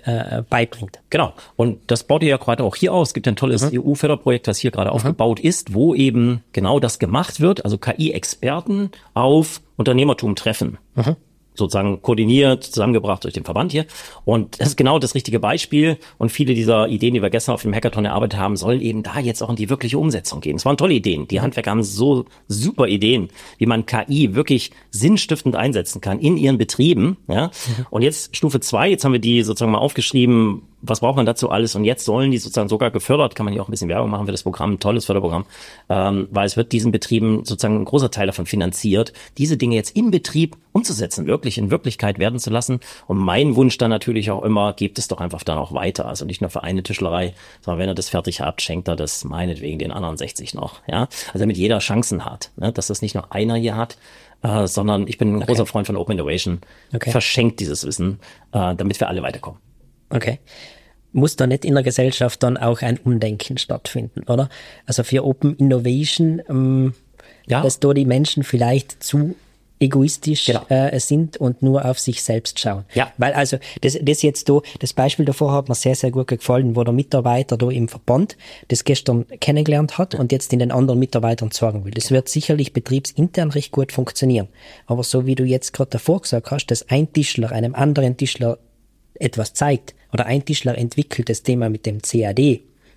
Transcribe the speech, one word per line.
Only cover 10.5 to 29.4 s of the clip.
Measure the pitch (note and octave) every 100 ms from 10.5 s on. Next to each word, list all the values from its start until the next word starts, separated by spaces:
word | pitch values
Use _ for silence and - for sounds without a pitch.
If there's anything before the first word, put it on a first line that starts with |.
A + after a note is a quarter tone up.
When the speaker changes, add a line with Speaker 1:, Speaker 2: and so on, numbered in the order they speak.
| G#2+ A#2 G#2 _
Speaker 1:
Mhm. | - A2+ E3 _ _ _
Speaker 2:
Sozusagen | - F#2+ G2 G2+ F#2+
koordiniert, | - A2 A2 C3 C#3 C3
zusammengebracht | - A2+ A2 A2+ G2+ F#2+
durch | -
den | F2
Verband | D#2+ F2+ E3+
hier. | D3 D#3 - - -
Und | - A2+ G2+ -
das | C3+
ist | -
genau | C3 D#3
das | B2+
richtige | C3 - G#2+
Beispiel. | G#2 E3 - D3 D#3+ D#3+ - -
Und | A#2
viele | - C3
dieser | A#2 A2+ A2 A2
Ideen, | G#2 A#2
die | A#2+
wir | G2
gestern | - -
auf | A#2
dem | A2
Hackathon | G#2 A#2 A2 G#2
erarbeitet | G2+ A2 F#2+
haben, | F#2+ G2
sollen | F#2 B2+
eben | A2+ A2
da | G#2+ C#3+
jetzt | A#2+ A2
auch | A2+
in | A2+
die | G#2+
wirkliche | C3+ A#2 C#3
Umsetzung | D#3 F#2 - D2+
gehen. | D2+ D2
Es |
waren | C#3+ C#3+
tolle | F#3
Ideen. | B2+ F#2+ D2+ C#2
Die | -
Speaker 1:
Mhm. |
Speaker 2:
Handwerker | D#3 - G2+
haben | A2
so | G2+ G2+ C3+ C3 - - -
super | G#2 D#3 - A2+
Ideen, | G2+ G#2+ B2 E2+ - - -
wie | A2
man | A2+
K | - A2 G#2
I | C#3+ B2 G#2+
wirklich | D3+ C3 - - _
sinnstiftend | G2+ C#3+ G#3+ - D#3+ C3 G2
einsetzen | C3 A2 - -
kann | G2 G2
in | D3+ F3+
ihren | C3+ B2+
Betrieben. | A2 - D#3 A2+ C3+ F#3+ -
Ja? | G2 E3
Speaker 1:
Mhm. | - B2 A2+ B2+
Speaker 2:
Und | A2
jetzt | C3+ D3+ - -
Stufe | D#3 C3
zwei, | - A2 F3+
jetzt | F#3
haben | C#3
wir | B2
die | A2+ A#2+